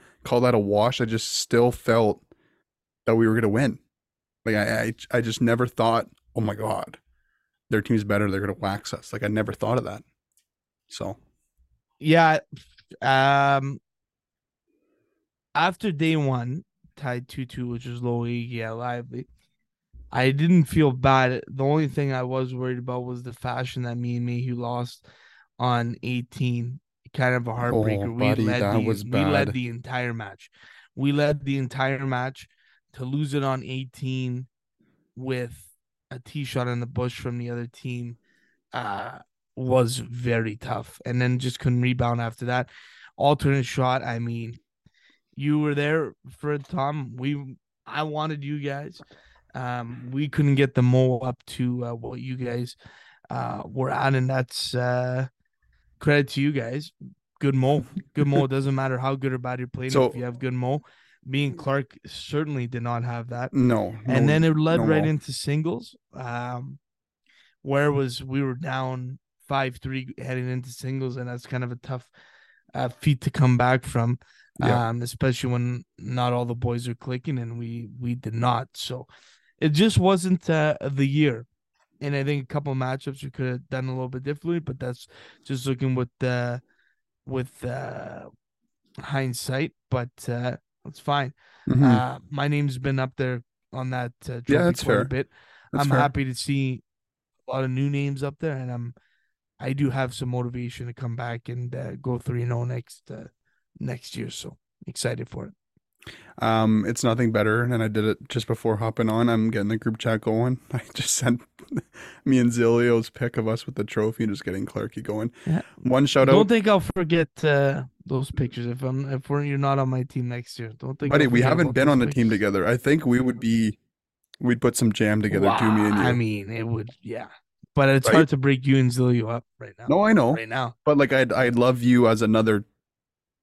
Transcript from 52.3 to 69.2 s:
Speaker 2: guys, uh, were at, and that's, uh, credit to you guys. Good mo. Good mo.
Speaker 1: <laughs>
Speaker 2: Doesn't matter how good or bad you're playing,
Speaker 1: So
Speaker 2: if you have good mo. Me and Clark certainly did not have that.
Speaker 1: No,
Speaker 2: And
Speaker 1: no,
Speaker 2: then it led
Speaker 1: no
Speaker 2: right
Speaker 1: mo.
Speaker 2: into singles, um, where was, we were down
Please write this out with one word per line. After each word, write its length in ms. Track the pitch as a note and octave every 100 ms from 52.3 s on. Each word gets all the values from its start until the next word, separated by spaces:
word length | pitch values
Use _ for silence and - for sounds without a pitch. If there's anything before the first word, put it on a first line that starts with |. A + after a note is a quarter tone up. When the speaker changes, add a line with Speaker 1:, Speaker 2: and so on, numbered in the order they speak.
| B2+
Speaker 2:
guys, 380 | B2 A#2+ A#2+ - - - - _ -
uh, 320 | B2+ A#2+ - -
were 260 | C3 C3
at, 240 | C3+ C#3 C3+
and 120 | B2+
that's, 460 | C3 B2 - -
uh, 540 | B2 B2 B2 B2+ B2+ C3 - _ _ _ _ _ _
credit 300 | D3+ D3 C3+
to 120 | C#3
you 100 | C#3+
guys. 380 | C#3 A#2 C3+ D#3 _ - - _ _
Good 140 | C#3 C3
mo. 300 | C3 D3 - F#3+ - D3
Good 100 | C#3+
mo. 200 | C#3 C3+
Speaker 1:
<laughs> 0 |
Speaker 2:
Doesn't 260 | C3+ C3+
matter 240 | C3+ C3+ B2
how 160 | C3+ C3+
good 180 | C3+
or 40 | B2+
bad 220 | B2 B2
you're 80 | B2
playing, 240 | - B2+
Speaker 1:
So 140 | C3+ B2
Speaker 2:
if 100 | B2
you 80 |
have 160 | B2 A#2+
good 140 | C3
mo. 280 | B2 B2 D3 - _ _ _ C3+
Me 200 | C3+ C#3+
and 120 | -
Clark 400 | C3+ C#3 B2 - A2
certainly 580 | - - D3 D3+ C#3 A#2+
did 160 | B2
not 220 | A#2+ A#2
have 240 | A#2+ A#2+ A#2
that. 260 | A#2+ C3
Speaker 1:
No, 400 | C#3 B2 A2+ F#2+ - A#2+
Speaker 2:
And 200 | C3 C#3+
Speaker 1:
no, 60 |
Speaker 2:
then 100 | D#3 D#3+
it 100 | D#3
led 220 | D#3 E3
Speaker 1:
no 60 | D3+
Speaker 2:
right 180 | D#3
Speaker 1:
mo. 60 | D#3
Speaker 2:
into 240 | D#3 -
singles, 600 | B2+ - D3 D#3+ A#3 A#3+ - _
um, 680 | - B2 A#2+ B2 B2 C3 C#3 _ _ _ _ _ _ _ _
where 300 | C#3 C#3 D3
was, 320 | C#3 C3 B2
we 180 | C3 C3+
were 140 | C3+ B2+
down 640 | D#3 C3 C3 B2+ B2+ C3+